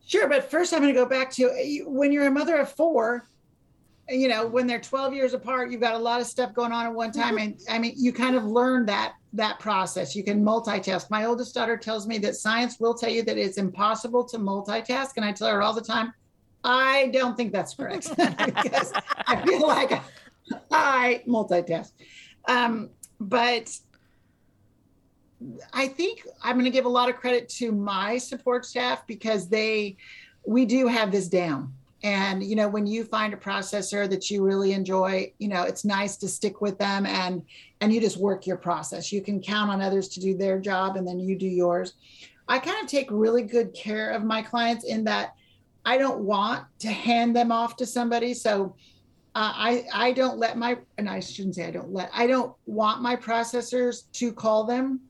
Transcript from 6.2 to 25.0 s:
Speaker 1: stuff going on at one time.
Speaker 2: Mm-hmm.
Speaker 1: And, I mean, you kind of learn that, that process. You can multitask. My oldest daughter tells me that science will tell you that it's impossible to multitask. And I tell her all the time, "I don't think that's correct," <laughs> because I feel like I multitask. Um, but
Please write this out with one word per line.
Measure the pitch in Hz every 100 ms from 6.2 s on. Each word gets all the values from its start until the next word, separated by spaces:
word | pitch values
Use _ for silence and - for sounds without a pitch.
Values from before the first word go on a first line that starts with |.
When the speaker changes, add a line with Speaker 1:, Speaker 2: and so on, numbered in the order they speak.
| 233
Speaker 1:
stuff | - 196
going | 220 233
on | 233 233
at |
one | 226 226
time. | 233 233 220
Speaker 2:
Mm-hmm. | 214
Speaker 1:
And, | 202 -
I | 226
mean, | 233 277
you | 247
kind | 240 254 254
of |
learn | 214 226 254 254 214
that, | 202 220 - _
that | 208 214 208
process. | 214 196 175 185 175
You | 202 196
can | 208
multitask. | 208 226 220 208 196 185 -
My | 214
oldest | 226 240 254 247
daughter | 226 226
tells | 220 220 208
me | 220
that | 208 -
science | 214 226 240 -
will | 226 233
tell | 226
you | 226
that | 220 214
it's | 196 190
impossible | 190 185 208 220 233 247 240
to | 226
multitask. | 196 196 202 220 220 254 262 -
And |
I | 208
tell | 196 220
her | 208
all | 208
the | 220
time, | 220 226 226 - _ _ _ _ 247
"I | 254 262 269 262
don't | 254 247 240
think | 226
that's | 190 170 -
correct," | 277 370 320
<laughs> | 311 311 170 269
because | 202 - 269 - - - - -
I | 247 320
feel | 339 302
like | 277 277 - - - - _ - - _
I | 311 285 262 247 240 -
multitask. | 226 196 175 175 165 - _ - - - - -
Um, | - 240 220 202 _ - _
but | 196 240 240 233 233 - _ _ _ _ _ _ _ _ _ _ _ _